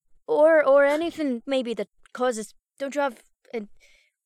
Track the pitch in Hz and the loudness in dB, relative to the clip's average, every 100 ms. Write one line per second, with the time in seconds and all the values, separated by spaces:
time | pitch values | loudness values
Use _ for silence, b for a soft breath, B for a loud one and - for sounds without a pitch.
0 | _ _ - 156 311 320 269 277 277 302 | _ _ -2 4 4 4 4 4 4 0
1 | 339 311 294 233 277 269 240 220 196 _ | -4 -4 -4 -4 -4 -4 -4 -6 -8 _
2 | _ - 254 220 208 _ _ _ 277 285 | _ -4 -4 -4 -10 _ _ _ -6 -4
3 | 277 220 _ _ _ 233 202 - b b | -4 -6 _ _ _ -12 -12 -18 b b
4 | b _ | b _